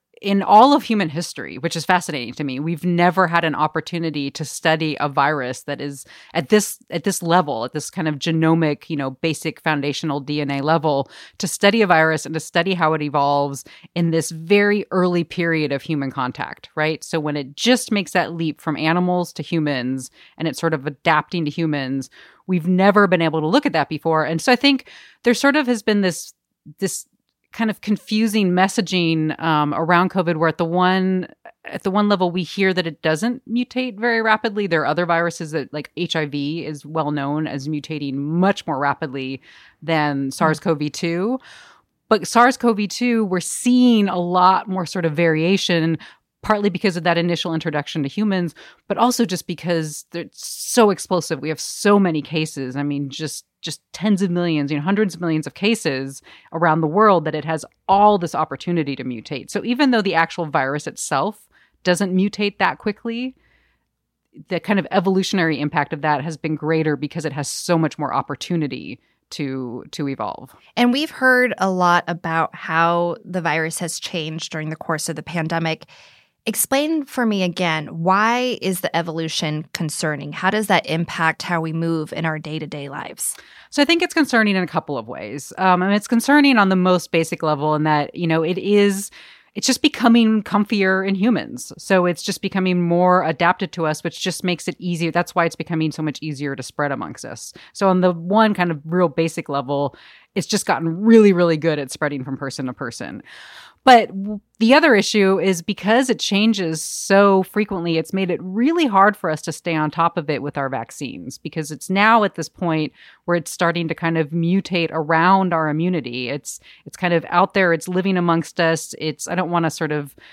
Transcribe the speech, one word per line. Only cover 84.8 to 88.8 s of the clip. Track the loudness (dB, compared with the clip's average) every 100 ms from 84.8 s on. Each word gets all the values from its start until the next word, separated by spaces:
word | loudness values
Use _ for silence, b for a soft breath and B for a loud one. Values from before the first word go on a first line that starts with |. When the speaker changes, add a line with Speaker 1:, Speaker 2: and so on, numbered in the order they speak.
| -4 -8
Speaker 1:
of | -8
ways. | -12 -10 -12 -12 0
Um, | 2 4
and | 4
it's | 0 2
concerning | 0 4 6 6 6
on | 4
the | 4
most | 4 2 2
basic | -2 0 -2
level | -2 0 0
in | 2
that, | 2 2 0
you | -4 0
know, | 0
it | 0 -2
is, | 2 4